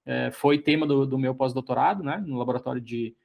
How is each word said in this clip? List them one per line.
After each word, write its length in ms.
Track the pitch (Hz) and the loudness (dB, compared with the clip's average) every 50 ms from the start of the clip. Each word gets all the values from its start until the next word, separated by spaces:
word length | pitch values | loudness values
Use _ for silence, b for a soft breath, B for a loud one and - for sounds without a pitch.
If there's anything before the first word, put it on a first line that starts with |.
| _ | _
É, 260 | - 127 123 123 123 | -6 -4 -2 -2 -2
foi 280 | - - - 143 147 147 | -4 0 2 4 4 4
tema 280 | 147 - 147 156 156 | 4 2 2 2 2
do, 180 | 147 143 139 139 | 2 2 2 2
do 120 | 135 131 131 | 2 0 0
meu 160 | 131 127 131 | 0 0 0
pós-doutorado, 680 | 131 135 131 120 131 127 - 127 120 135 165 202 196 175 | 0 0 0 0 -2 -4 -2 0 2 2 2 2 0 -2
né? 200 | 139 151 196 208 | -4 -4 -4 -6
No 120 | 160 135 123 | -6 -4 -2
laboratório 420 | 123 123 127 123 - 131 131 127 | -2 -2 -2 -2 -4 -4 -6 -6
de, 340 | 117 113 120 120 117 113 117 _ _ | -6 -6 -6 -6 -6 -6 -8 _ _